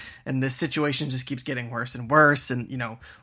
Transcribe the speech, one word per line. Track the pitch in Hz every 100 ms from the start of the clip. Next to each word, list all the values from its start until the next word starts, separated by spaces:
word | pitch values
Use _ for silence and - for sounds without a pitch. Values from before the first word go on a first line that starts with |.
| - - -
and | 131
this | 135 -
situation | 156 156 147 127 147
just | 127 -
keeps | 127
getting | - 127 120
worse | 120 120
and | 123 113
worse." | 151 147 139 -
And, | 123 117
you | 131
know, | 117 117 - -